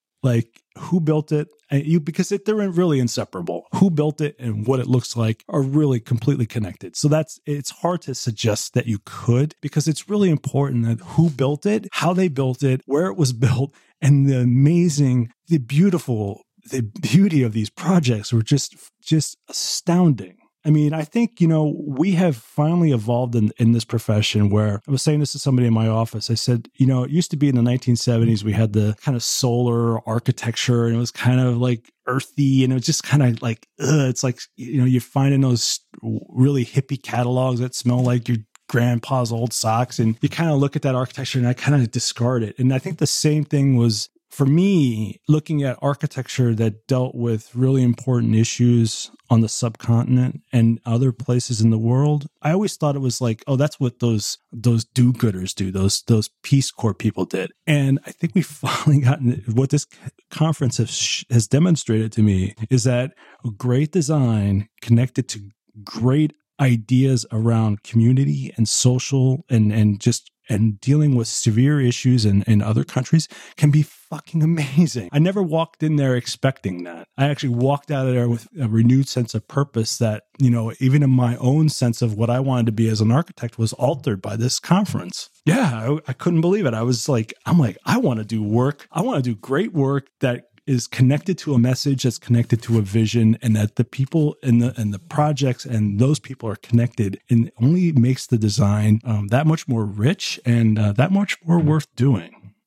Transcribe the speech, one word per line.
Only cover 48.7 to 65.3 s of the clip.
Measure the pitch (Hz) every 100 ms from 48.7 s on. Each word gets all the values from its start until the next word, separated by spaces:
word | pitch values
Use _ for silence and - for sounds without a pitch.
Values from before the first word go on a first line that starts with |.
| 120 113 - - _ _
on | 113
the | 110
subcontinent | - 120 - - 117 123 127 127 - -
and | 120 113 113
other | 117 117 131
places | 117 - 123 - 110
in | 113
the | 110
world, | 117 127 147 147 151 -
I | 147
always | 185 208 -
thought | 151 139
it |
was | 131 -
like, | 120 110 -
"Oh, |
that's | 135 147 -
what | 127 -
those, | 120 107 - - _
those | 120 120 117
do-gooders | - 127 123 120 117 92 92
do, | - 95
those, | 95 98 - -
those | 110 - _
Peace | - 139 -
Corps | - 110
people | 95 110 - 92
did." | 92 92 -
And | - 147 135 139 -
I |
think | - 170
we've | 190 -
<laughs> | -
finally | - - 151 143
gotten, | 127 143 120 123 113
what | 113 135
this | 147 - - - - _
conference | - 160 151 131 -
has, | 113
sh-, | - - - -
has | 120 -
demonstrated | 139 180 156 - 110 110
to | -
me | 107 95 92 - 110
is | 127
that | 123 123 135 - - - 120 101
great | 123 123 151
design | 185 139 151 123 110 101 98 - _
connected | - 117 127 -
to | 120